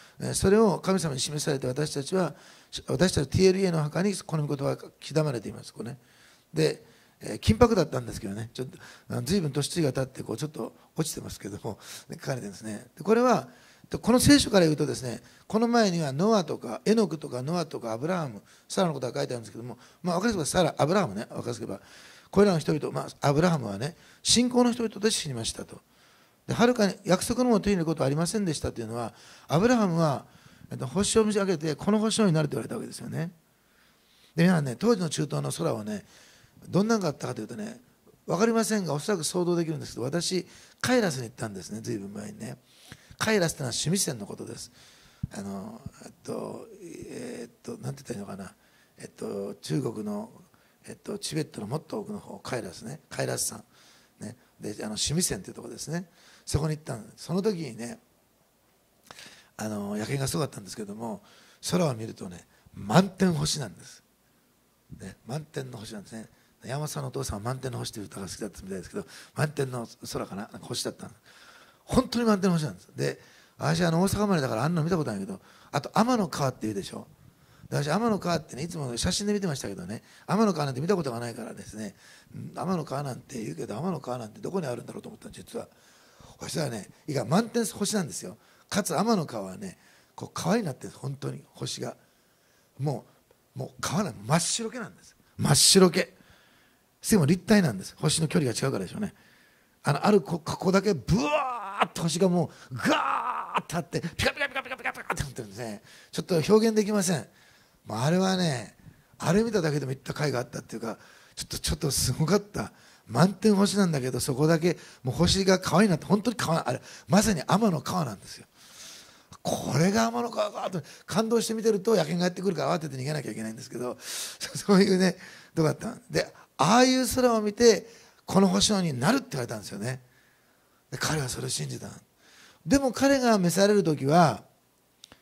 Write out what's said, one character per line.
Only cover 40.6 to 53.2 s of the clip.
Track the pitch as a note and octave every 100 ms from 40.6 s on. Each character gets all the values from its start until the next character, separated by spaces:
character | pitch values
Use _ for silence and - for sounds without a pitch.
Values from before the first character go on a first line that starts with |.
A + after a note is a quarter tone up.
| - _
カ | - B3+
イ |
ラ | F#3+
ス | C3
に |
行 | A#2
っ |
た | - A2+
ん |
で | F#2+
す | F2
ね、 | G#2+
随 | A2 A2
分 | G2
前 | G#2 G#2
に | G#2
ね。 | A2+ C3 _ _ - - - -
カ | A3
イ | G#3+
ラ | E3
ス |
っ | -
て |
の | B2+
は |
須 | A2+ D3
弥 | F#3+
山 | E3+ A#2+
の | G2+
こ | -
と |
で | G#2 -
す。 | - - - - - _ - -
あ |
の、 | G3 G3 G3+ A#3 - -
え | -
っ | -
と、 | - A2+ G#2+ G#2+ - F#3+
え | E3+ - - - B3 A#3+ A#3
ー |
っ | _
と、 | A#3 A3
な | C3+
ん |
て | C#3
言 |
っ | -
た |
ら |
い | G2+
い |
の | G2+
か | -
な。 | F#2+ - _ _ _ -
え |
っ | -
と、 | - A3 G#3 - -
中 | - D3+
国 | B2+ G#2+
の、 | G#2 G#2 A2+ - _ _ _ _ -
え |
っ | -
と、 | - G3+
チ | -
ベ | D3+
ッ |
ト | D3 -
の | G#2
も | D3
っ | -
と | G#3+
奥 | G#3
の | G#3
方、 | - -
カ | - B2+
イ |
ラ | G2
ス | -
ね、 | - D#3 -
カ | -